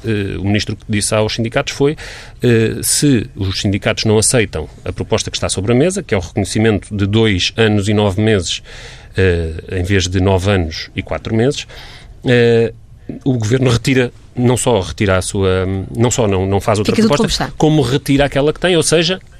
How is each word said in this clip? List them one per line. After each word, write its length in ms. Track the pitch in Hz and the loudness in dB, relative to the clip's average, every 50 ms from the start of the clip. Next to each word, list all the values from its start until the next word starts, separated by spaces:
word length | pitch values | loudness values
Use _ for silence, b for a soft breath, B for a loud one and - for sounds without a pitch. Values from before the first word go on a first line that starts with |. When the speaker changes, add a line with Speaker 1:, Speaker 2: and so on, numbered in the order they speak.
| - | -4
Speaker 1:
eh, 320 | 110 110 104 98 98 95 | -4 -2 -2 -2 -4 -4
o 60 | 90 90 | -4 -2
Ministro 320 | 98 104 107 - - 113 | 0 0 0 -2 -4 -8
que 80 | - - | -8 -6
disse 280 | - 107 104 98 - 110 | -4 -4 -2 -2 0 0
aos 180 | 107 107 107 - | 0 0 0 -2
sindicatos 380 | - 113 113 - 135 139 - - | -4 -4 -2 -2 -4 -4 -4 -2
foi, 220 | - 139 143 156 B B B B B B B B B - | 0 0 0 0 B B B B B B B B B 0
eh, 360 | 123 120 113 113 107 - - - | 2 2 4 2 0 -2 -4 -4
se 440 | - - - - 147 139 110 - - - | -2 0 2 2 2 2 2 0 -2 -6
os 260 | - 98 95 95 - | -6 -4 -4 -4 -2
sindicatos 440 | - 104 95 104 - 117 110 - - | -2 -2 -2 0 0 -2 -2 0 2
não 120 | 113 107 | 2 2
aceitam 500 | 107 104 - - 127 107 95 - - 78 - - - - | 4 4 2 2 2 0 0 -4 -8 -8 -10 -12 -12 -10
a 80 | - | -8
proposta 400 | 95 - - - 117 95 - - | -8 -6 -4 -2 -2 -2 -2 -4
que 60 | - | -6
está 100 | - - 87 | -6 -4 -4
sobre 220 | - - 95 104 | -4 -2 0 2
a 40 | 120 | 2
mesa, 280 | 123 147 180 185 196 165 | 2 2 2 0 -4 -4
que 100 | - 110 | -2 -2
é 40 | |
o 40 | 98 | -2
reconhecimento 760 | - - - - 98 - - 107 107 113 107 92 - - 107 | -2 -4 -4 -4 -2 -2 0 0 2 2 2 0 -2 -4 -4
de 120 | 104 104 | -2 0
dois 460 | 98 104 110 110 110 101 92 - - - | 2 2 2 2 2 2 0 -2 -2 0
anos 320 | - 113 110 107 104 98 | 2 2 2 2 2 2
e 60 | 101 107 | 2 2
nove 280 | 104 104 101 92 101 | 2 2 2 2 2
meses, 400 | 107 110 110 98 87 - - - - B B B B B B B B B B | 2 2 2 2 0 -2 -6 -8 -10 B B B B B B B B B B
eh, 600 | - 95 92 87 85 85 80 78 82 - - 95 92 | 2 2 2 2 2 -2 -4 -6 -10 -10 -8 -6 -4
em 40 | 87 | -2
vez 240 | 87 101 95 90 | 0 0 0 0
de 120 | 90 92 98 | 0 0 0
nove 320 | 92 98 95 92 87 101 | 2 2 2 2 2 2
anos 380 | 104 95 85 78 76 - - - - | 0 0 0 -2 -6 -10 -14 -12 -10
e 60 | - | -8
quatro 320 | - - 80 80 - - 110 | -8 -6 -6 -8 -6 -2 0
meses, 320 | 110 117 135 147 - - B B B B B B B B B B - - | 0 2 0 0 -2 -6 B B B B B B B B B B -6 -2
eh, 480 | 131 123 120 117 117 117 113 113 110 - - - - - - - - - - - | 2 4 4 4 4 4 4 2 0 -2 -8 -18 -20 -20 -20 -16 -14 -12 -6 -2
o 80 | 139 127 120 | 0 0 0
Governo 300 | 110 104 120 131 131 123 | 0 0 0 2 2 2
retira, 400 | 120 113 - 139 131 131 123 120 - - - - - | 2 2 2 2 2 2 2 0 -2 -10 -20 -12 -4
não 200 | 123 123 120 127 | 0 2 2 2
só 240 | 113 - 127 120 98 | 2 2 2 2 2
retira 380 | 92 - - - 110 98 95 | 0 -2 -4 -2 0 2 2
a 40 | 92 | 0
sua, 440 | 95 - - 104 95 92 92 92 92 92 95 95 95 - - | 0 -2 -2 0 0 2 2 0 0 -2 -4 -4 -6 -4 -2
não 140 | 117 117 120 | 0 0 2
só 160 | 110 - 117 | 2 2 2
não, 180 | 104 98 92 95 | 2 2 2 0
não 160 | 95 98 98 | 0 0 0
faz 160 | - - 107 | 0 0 0
outra 180 | 101 107 220 214 | 0 0 0 2
Speaker 2:
Fica 120 | - 214 | 2 2
tudo 100 | 226 - | 2 2
Speaker 1:
proposta, 280 | - 226 190 - - 147 | 2 0 0 -2 -4 -6
Speaker 2:
como 40 | 135 | -6
está. 80 | - | -2
Speaker 1:
como 240 | - - 156 156 151 | 0 2 2 4 2
retira 440 | 135 117 131 143 - - 139 135 143 | 2 0 0 -2 0 0 2 2 2
aquela 280 | 139 - 139 139 151 151 | 0 0 0 0 0 0
que 60 | - | 0
tem, 180 | - 180 185 | 0 0 2
ou 60 | 165 147 | 2 2
seja, 360 | - 156 165 170 160 190 190 - - - - | 2 2 2 2 0 -2 -4 -8 -16 -20 -18